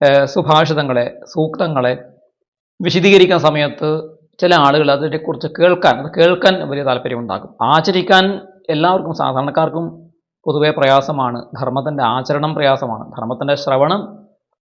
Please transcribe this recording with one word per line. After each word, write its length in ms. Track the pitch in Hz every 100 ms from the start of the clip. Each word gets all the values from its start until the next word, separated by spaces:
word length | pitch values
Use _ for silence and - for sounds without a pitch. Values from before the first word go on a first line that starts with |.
| 143
ആ, 180 | 139
സുഭാഷിതങ്ങളെ, 960 | 135 - 160 156 160 151 139 127 120 -
സൂക്തങ്ങളെ 800 | - 170 156 156 175 143 123 123 - _ _ _ _ _ _ -
വിശദീകരിക്കുന്ന 600 | 165 175 185 196 180 175
സമയത്ത് 800 | 147 151 147 - 156 156 156 - _ -
ചില 140 | 180
ആളുകൾ 360 | 175 143 147 147
അതിനെക്കുറിച്ച് 560 | 139 156 156 156 147 156 -
കേൾക്കാൻ, 460 | 175 180 180 120 -
അത് 40 |
കേൾക്കാൻ 540 | - 165 180 196 185 151
വലിയ 140 | 139
താല്പര്യമുണ്ടാകും. 720 | 139 123 127 123 120 98 - -
ആചരിക്കാൻ 800 | 117 151 156 185 180 190 190 196 - - -
എല്ലാവർക്കും, 440 | 151 170 185 160
സാധാരണക്കാർക്കും 960 | - 139 131 143 147 160 160 165 - - _ _ _
പൊതുവെ 260 | - 147 151
പ്രയാസമാണ്. 760 | 151 139 135 135 147 127 120 - 120
ധർമ്മത്തിൻ്റെ 420 | 131 131 139 143
ആചരണം 520 | 120 120 131 143 151
പ്രയാസമാണ്. 580 | 151 139 135 123 110 -
ധർമ്മത്തിൻ്റെ 420 | - 113 123 139
ശ്രവണം 720 | 143 - 131 143 196 - - _ _ _ _